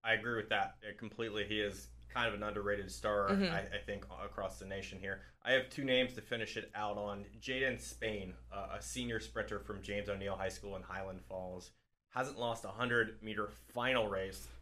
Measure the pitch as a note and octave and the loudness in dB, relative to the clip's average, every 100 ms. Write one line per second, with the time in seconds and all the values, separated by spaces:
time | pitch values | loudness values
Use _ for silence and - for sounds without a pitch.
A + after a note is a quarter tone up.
0 | A2+ A2+ A#2 A#2 G#2 G#2 F#2+ - G#2+ G2+ | 6 4 4 0 4 4 4 -2 -10 -8
1 | A2 - A2+ G#2+ G2+ G#2+ G#2 G2 - - | -8 -2 -2 0 0 2 2 -2 -12 -16
2 | - B2+ A#2 G2+ G#2 G#2 G2+ G2+ F#2+ - | -6 0 2 2 0 0 2 2 0 -2
3 | G#2+ G#2 G2 G3 F#3 G2 G2+ G2+ - G2+ | 2 4 6 6 6 2 0 -4 -4 -6
4 | - F2+ G2+ - F#2+ - F#2+ G2 F#2 F#2+ | -6 -8 -6 -2 -4 -4 -6 -6 -6 -6
5 | G2 F#2+ - - - C3 B2+ - C3+ B2+ | -4 -6 -8 -8 4 4 4 -4 4 4
6 | B2 A2+ - A#2 A2 A2+ - G#2 G#2 G#2 | 4 0 -4 -2 -2 -4 -6 -2 0 0
7 | G#2 G2+ G2+ A2+ C3 C3 C3+ A#2+ - - | -2 -4 -8 -10 -2 2 2 2 -6 -4
8 | A2+ G#2 F#2+ F2+ - G2+ G2 G2+ - B2+ | -2 0 -4 -10 -8 -6 -4 -6 -4 -2
9 | A#2+ A2 - A#2 G2+ G#2 G2+ G2 F#2 G2+ | 0 0 -2 -4 -2 -2 -4 -6 -2 -2
10 | G2+ G2 G2 F#2+ F#2+ - G2+ F#2+ F#2 F#2 | 0 0 0 0 -2 -2 -6 -8 -6 -6
11 | F#2+ F#2 - F#2 F#2 F#2 - _ _ _ | -4 -6 -6 -6 -4 -8 -10 _ _ _
12 | _ B2 C3 - A#2 A2+ G2+ G2+ B2 A#2+ | _ -2 -2 0 0 0 -4 0 4 6
13 | A2 A2+ A2 G#2 G#2 - - A#2+ B2 B2+ | 4 0 -4 -2 -2 -6 -8 0 4 4
14 | G#2+ G2 F#2+ F#2+ - - | 4 2 0 -4 -12 -14